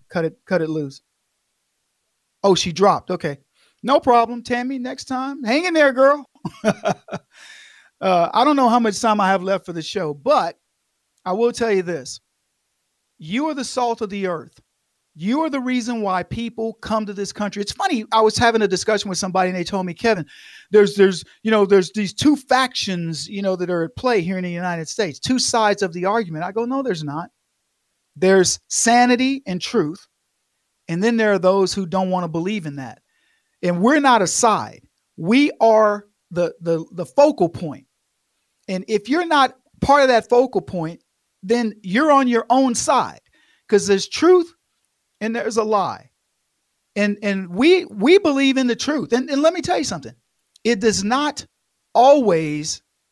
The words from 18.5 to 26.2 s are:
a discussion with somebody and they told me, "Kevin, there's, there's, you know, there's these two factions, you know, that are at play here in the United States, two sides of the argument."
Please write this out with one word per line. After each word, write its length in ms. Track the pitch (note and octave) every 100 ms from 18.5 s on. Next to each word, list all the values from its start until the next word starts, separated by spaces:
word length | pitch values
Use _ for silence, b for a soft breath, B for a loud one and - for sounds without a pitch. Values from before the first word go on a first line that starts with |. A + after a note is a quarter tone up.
| A3+
a 60 | G3+
discussion 400 | F3+ - G#3 G3+
with 100 | F3+
somebody 340 | F#3+ F#3 F#3
and 60 | F#3
they 60 |
told 220 | E3+ G3 F#3
me, 80 |
"Kevin, 320 | D#3+ A#3 G3+ D3 B B B B
there's, 260 | G#3 G3+ G3+
there's, 280 | G3 F3 - b
you 80 | A3
know, 140 | A3 G3
there's 280 | G3 F3
these 200 | G#3+ G3+
two 220 | - D4 C#4+
factions, 920 | - B3+ C4 - - F3+ E3 D#3 D3
you 120 | G3+
know, 140 | G3 F#3
that 140 | F3
are 160 | F3 E3
at 100 | -
play 240 | B3+ A#3
here 180 | E3+ F#3+
in 60 |
the 80 | F3+
United 380 | F3 F3+ E3+ D#3+
States, 280 | - G3 C3+
two 220 | - B3+
sides 420 | - A#3 G#3+ G3+
of 120 | F#3+
the 100 | E3+
argument." 400 | F3+ A3+